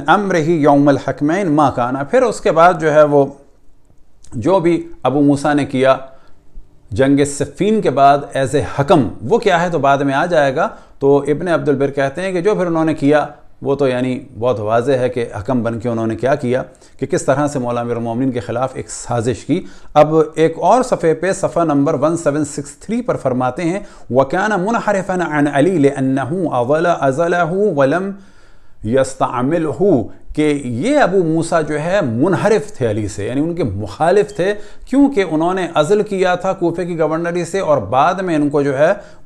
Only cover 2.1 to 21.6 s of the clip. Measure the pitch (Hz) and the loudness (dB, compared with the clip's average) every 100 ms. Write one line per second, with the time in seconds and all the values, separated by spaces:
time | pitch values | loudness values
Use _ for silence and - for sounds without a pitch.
2.1 | 254 233 - 208 160 175 165 156 151 151 | 2 2 0 0 6 4 4 2 6 6
3.1 | 143 135 - - - - - - - - | 6 2 -2 -20 -20 -20 -20 -20 -20 -20
4.1 | - - 123 127 190 170 165 - - 131 | -20 -12 -4 0 2 2 -2 -4 -6 -2
5.1 | 143 143 139 151 143 131 127 131 131 - | 2 2 2 0 -2 -2 2 2 2 -2
6.1 | - - - - - - - - 98 135 | -20 -20 -20 -18 -16 -16 -20 -8 0 2
7.1 | 143 143 - 139 - 196 220 165 131 139 | 4 2 -2 -6 -2 0 2 0 4 6
8.1 | 143 - 135 131 147 104 - 139 170 104 | 4 0 -2 0 0 -2 -2 2 4 2
9.1 | - 117 226 202 170 175 165 139 139 139 | -4 -2 0 2 2 0 0 2 2 0
10.1 | 139 180 165 139 139 214 - - - 139 | 0 0 2 2 0 -2 -4 -20 -2 4
11.1 | 139 139 147 180 151 139 131 139 139 139 | 4 2 -2 0 -2 0 0 0 0 -2
12.1 | 175 190 180 190 185 175 165 160 147 139 | -2 -4 -2 0 0 0 0 0 0 2
13.1 | 147 139 - - - 127 139 135 123 127 | 2 0 -8 -20 -8 -4 0 0 0 -2
14.1 | 127 - 104 120 110 104 117 127 127 123 | -4 -10 -4 -2 -2 0 0 2 0 0
15.1 | 123 117 107 98 127 113 117 120 113 113 | -2 -6 -6 -4 -2 -2 -4 -4 -4 -4
16.1 | 113 127 143 123 127 - - - - - | -2 0 0 0 -2 -4 -14 -18 -10 -4
17.1 | 175 - 185 147 139 120 120 120 117 117 | -2 0 0 0 -2 -4 -4 -4 -4 -4
18.1 | 113 135 120 104 120 131 - - - - | -2 -2 -2 -4 -4 -4 -6 -12 -12 -6
19.1 | 120 117 113 - 175 - - - 147 151 | -2 -2 -4 -2 -4 -4 -16 0 4 6
20.1 | 156 151 156 160 165 170 247 240 185 165 | 4 2 2 0 2 2 4 2 0 0
21.1 | 160 180 185 147 170 | 0 0 -2 -2 0